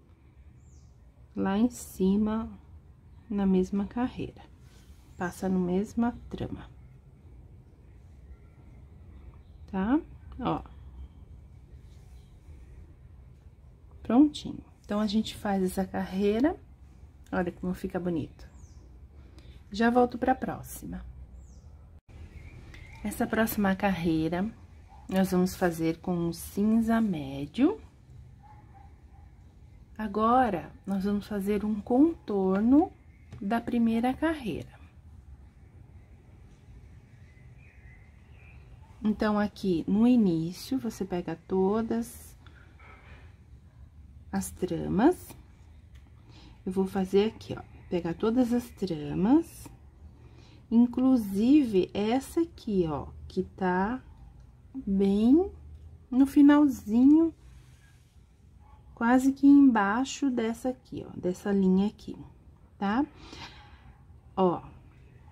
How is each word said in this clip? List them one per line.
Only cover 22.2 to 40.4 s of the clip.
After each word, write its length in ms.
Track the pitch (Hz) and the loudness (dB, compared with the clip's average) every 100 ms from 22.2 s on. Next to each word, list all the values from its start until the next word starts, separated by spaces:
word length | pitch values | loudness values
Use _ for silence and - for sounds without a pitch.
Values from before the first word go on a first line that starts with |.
| - - - - - - - - | -20 -20 -20 -20 -20 -20 -20 -14
Essa 240 | 208 - 226 | -10 -6 -2
próxima 480 | 220 220 214 196 | -2 -2 0 0
carreira, 760 | 190 202 175 170 160 160 175 220 - - - - - - | 0 0 0 0 0 0 -2 -4 -8 -20 -20 -20 -20 -4
nós 240 | 190 185 | 0 2
vamos 240 | 185 185 - | 2 0 0
fazer 420 | 180 165 160 165 | -2 0 -2 -4
com 160 | - | -4
um 180 | 175 170 | -4 -4
cinza 680 | 170 - 196 214 226 226 226 | -6 -8 -2 0 2 2 0
médio. 800 | 220 156 135 139 143 - 311 440 - - - - - - - - - - - - - - - - - - - - - - | 0 -4 -8 -10 -8 0 0 0 -10 -20 -20 -20 -20 -20 -20 -20 -20 -20 -20 -20 -20 -20 -20 -20 -20 -20 -20 -20 -18 -10
Agora, 720 | 214 208 226 254 240 170 147 - - | -6 0 4 4 2 -2 -8 -12 -6
nós 160 | 196 | -4
vamos 240 | 202 202 196 | -2 -2 -4
fazer 380 | 208 196 208 | -4 -2 -2
um 160 | 214 208 | -2 -4
contorno 1120 | - 254 330 330 - 196 190 190 226 285 381 - - - - - | 0 4 4 2 -4 -2 0 2 4 4 4 -4 -20 -20 -20 -12
da 180 | 196 233 | -4 -4
primeira 540 | 233 240 226 226 247 | -2 0 2 2 -2
carreira. 640 | 262 320 311 220 - - - - - - - - - - - - - - - - - - - - - - - - - - - - - - - - - - - - - - - - - - - - - | -2 -4 -4 -6 -8 -10 -18 -20 -20 -20 -20 -20 -20 -20 -20 -20 -20 -20 -20 -20 -20 -20 -20 -20 -20 -20 -20 -20 -20 -20 -20 -20 -20 -20 -20 -20 -20 -20 -20 -20 -20 -20 -20 -20 -20 -20 -20 -20 -6
Então, 340 | 214 208 214 208 | -4 0 0 0
aqui 480 | 208 - 190 165 - | -2 -4 -2 -2 0
no 180 | 202 240 | 2 4
início, 720 | 247 196 165 | 6 4 2